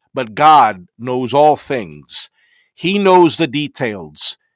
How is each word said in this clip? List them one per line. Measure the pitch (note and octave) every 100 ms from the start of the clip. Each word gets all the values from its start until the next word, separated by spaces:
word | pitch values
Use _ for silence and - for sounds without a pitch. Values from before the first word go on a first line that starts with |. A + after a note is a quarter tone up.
| _
but | C3 A#2 G#2+
God | D#3 D3+ A2+ F#2+ F2 _
knows | B2 B2+ B2
all | C#3 D3+ C#3
things. | - C3+ F2+ D2 C#2 - - _ _ _ _
He | - E3+ G3+
knows | G3 F3+ E3+ -
the | D#3+
details. | C#3+ D3 - B2+ G2+ D#2+ D2+ - - _